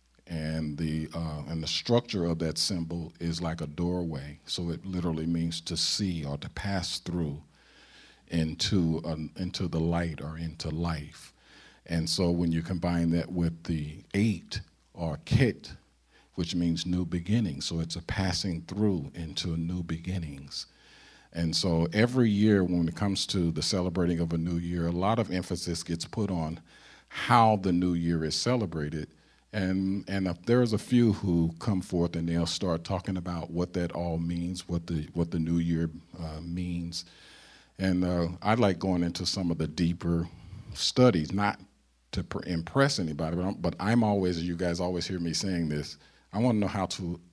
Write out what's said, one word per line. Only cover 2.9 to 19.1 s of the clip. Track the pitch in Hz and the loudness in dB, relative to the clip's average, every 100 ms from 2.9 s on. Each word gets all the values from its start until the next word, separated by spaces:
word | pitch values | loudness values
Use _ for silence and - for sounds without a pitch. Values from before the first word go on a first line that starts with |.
| 85 80 - | -6 -8 -6
is | 85 82 | -4 -2
like | 82 82 | -4 -4
a | 76 | -8
doorway. | 76 87 90 85 73 71 73 - | -2 -2 0 -2 -6 -10 -14 -8
So | - 85 | -6 -4
it | 82 98 | -6 -4
literally | 90 85 80 82 | -4 -2 -2 0
means | 82 82 - | 0 0 -4
to | - 82 | -6 -2
see | - - 98 82 71 | -2 0 0 -2 -4
or | 73 | -6
to | - | -8
pass | - 104 98 87 - | -6 -2 -2 -2 -6
through | - 87 76 73 - _ - - - - - - - | -4 -2 -2 -4 -12 _ -20 -20 -20 -20 -20 -20 -4
into, | 82 78 - - 101 82 80 82 | -2 -2 -2 0 2 2 0 -2
um, | 80 76 - | -6 -6 -6
into | 90 - 90 | -6 -4 -2
the | 82 | 0
light | 82 85 85 73 | 2 0 -2 -4
or | 78 80 | -8 -6
into | 82 80 80 | -8 -6 -6
life. | 80 85 78 71 - - _ - - - - - | -2 -2 -4 -8 -16 -20 _ -20 -20 -20 -20 -2
And | 85 80 | 0 0
so | - 87 | 2 2
when | 87 85 | 4 2
you | 82 | 0
combine | 82 90 87 85 82 | 0 -2 0 2 4
that | 85 82 | 2 0
with | 90 85 82 | 0 0 0
the | - 80 73 82 - | -4 -2 -4 -8 -4
eight | 101 113 87 - - - _ _ | 2 2 0 -6 -10 -10 _ _
or | - 82 73 - | -6 -6 -4 2
ket, | - 123 - - - _ _ _ _ _ - | 4 4 2 -12 -18 _ _ _ _ _ -6
which | 85 90 | -2 2
means | 85 82 90 | 2 0 0
new | 90 82 | 0 0
beginning, | 87 87 117 95 69 | -2 2 2 2 -2
so | - 82 | -4 -2
it's | 82 82 | -2 -6
a | |
passing | - 104 92 - 98 82 - | -4 0 0 0 -2 -4 -4
through | 98 107 87 71 | 0 2 2 -4